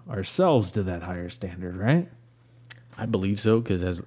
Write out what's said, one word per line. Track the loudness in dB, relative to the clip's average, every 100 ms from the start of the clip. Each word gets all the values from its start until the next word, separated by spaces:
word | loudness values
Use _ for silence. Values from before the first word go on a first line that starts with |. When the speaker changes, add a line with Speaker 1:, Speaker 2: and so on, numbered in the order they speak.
| -10
Speaker 1:
ourselves | -8 -4 2 4 4 2
to | -2
that | -2 -4
higher | -6 -8 -8
standard, | -8 -10 -8 -8 -2
right? | 2 2 2 -10 _ _ _ _ -20 -20 _ -8
Speaker 2:
I | -2
believe | 0 0 0
so, | 4 4
'cause | 2 0
as, | 0 -4